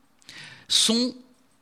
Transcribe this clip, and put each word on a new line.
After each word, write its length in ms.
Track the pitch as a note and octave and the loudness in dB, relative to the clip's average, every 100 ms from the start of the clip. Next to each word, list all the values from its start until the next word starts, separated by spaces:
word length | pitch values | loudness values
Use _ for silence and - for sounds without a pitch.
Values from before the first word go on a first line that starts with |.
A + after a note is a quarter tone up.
| _ _ - - - - - | _ _ -20 -20 -20 -20 -2
sont 480 | - - A3+ B3 - - _ _ _ | 2 4 2 0 -4 -16 _ _ _